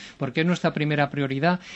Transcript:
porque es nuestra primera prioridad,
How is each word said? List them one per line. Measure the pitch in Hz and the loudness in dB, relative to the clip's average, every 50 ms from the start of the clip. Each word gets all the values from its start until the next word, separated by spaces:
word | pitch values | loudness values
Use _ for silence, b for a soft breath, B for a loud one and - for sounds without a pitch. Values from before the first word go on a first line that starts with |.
| B B B - | B B B -6
porque | 143 131 120 160 | -6 -4 0 0
es | 160 175 | 2 2
nuestra | 180 175 - 165 151 | 2 2 0 0 0
primera | 151 151 151 151 143 147 143 | 0 0 0 2 2 2 0
prioridad, | - 143 139 135 135 135 143 170 180 180 B B B | 0 -2 -2 -2 0 0 2 2 2 0 B B B